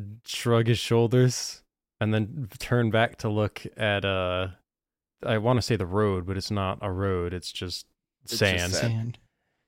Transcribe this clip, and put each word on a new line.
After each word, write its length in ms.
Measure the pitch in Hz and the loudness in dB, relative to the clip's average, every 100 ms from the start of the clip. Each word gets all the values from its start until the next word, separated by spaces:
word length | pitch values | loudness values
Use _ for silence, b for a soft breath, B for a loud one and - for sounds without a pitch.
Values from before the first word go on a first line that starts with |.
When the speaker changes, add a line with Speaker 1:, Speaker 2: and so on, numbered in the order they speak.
| 101 113 | -10 -14
Speaker 1:
shrug 420 | - - 123 117 113 | -12 -4 2 4 4
his 100 | 117 | 2
shoulders, 840 | - 117 117 127 127 - - - _ _ _ - | 2 4 6 6 4 2 -6 -12 _ _ _ -4
and 140 | 107 | 0
then 340 | 107 107 143 110 - | 0 0 -6 -10 -8
turn 320 | - 123 117 | 0 2 4
back 260 | 110 117 - | 2 2 -2
to 100 | 113 | -2
look 360 | 104 104 - - - | 0 -2 -4 -12 -4
at, 280 | 110 101 | 0 0
uh, 440 | 98 95 90 90 92 - _ _ _ _ _ - - | 0 0 0 -2 -4 -8 _ _ _ _ _ -10 -4
I 120 | 113 | 0
wanna 240 | 110 127 | 2 2
say 120 | - 110 | 2 0
the 100 | 90 | 0
road, 380 | 98 107 92 87 | 0 0 0 -2
but 100 | 95 | -4
it's 140 | - | -4
not 280 | 104 95 - | -2 -2 -2
a 120 | 104 | -4
road. 400 | 92 98 92 87 | -2 -2 -2 -2
It's 160 | 90 - | -6 -8
just 360 | - 92 - - _ _ _ | -10 -8 -10 -14 _ _ _
Speaker 2:
It's 80 | - | -6
just 60 | 110 | 0
Speaker 1:
sand. 340 | 101 90 87 | 2 2 0
Speaker 2:
sand. 200 | 95 120 | 0 0
Speaker 3:
sand. 260 | 113 117 - _ _ _ _ | -2 -4 -10 _ _ _ _